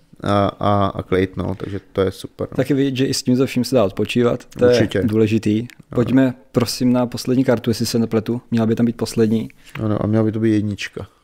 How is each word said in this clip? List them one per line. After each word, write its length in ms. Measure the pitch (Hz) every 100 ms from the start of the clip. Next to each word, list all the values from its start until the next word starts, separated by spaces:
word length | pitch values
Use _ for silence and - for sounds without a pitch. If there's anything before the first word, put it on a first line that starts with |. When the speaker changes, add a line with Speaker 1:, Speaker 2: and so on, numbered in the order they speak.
| _ -
Speaker 1:
a, 240 | 95 101 101 -
a, 260 | 101 101 98
a 160 | -
klid, 340 | - 92 95 -
no, 180 | 92 95
takže 240 | 107 98 -
to 80 | -
je 100 | 92
super, 360 | - - - 98
no. 40 | -
Speaker 2:
Taky 180 | 131
vidět, 220 | 139 139 127
že 100 | 135
i 80 |
s 100 | 131
tímto 220 | - 127 131
vším 180 | -
se 120 | 117 127
dá 80 |
odpočívat, 600 | 98 - 107 120 117 - -
to 200 | - 123
Speaker 1:
Určitě. 300 | 120 110 104
Speaker 2:
je 60 |
důležitý. 560 | 110 107 110 110 107 107
Speaker 1:
Ano. 80 | 120 - - -
Speaker 2:
Pojďme, 380 | 113 127 131 123 -
prosím, 420 | - 117 - 127
na 120 | 123 123
poslední 380 | - - 127
kartu, 260 | 131 117 -
jestli 160 | 110 113
se 140 | 117
nepletu, 420 | 113 110 107 120 -
měla 140 | 117 110
by 100 | 113
tam 100 | 117
být 120 | 113
poslední. 520 | 113 - 110 113 120 - - -
Speaker 1:
Ano, 140 | 110 104
a 40 | 104
měla 160 | 110
by 80 | 110
to 80 | 110
být 140 | 113
jednička. 540 | 104 104 101 - - 95 _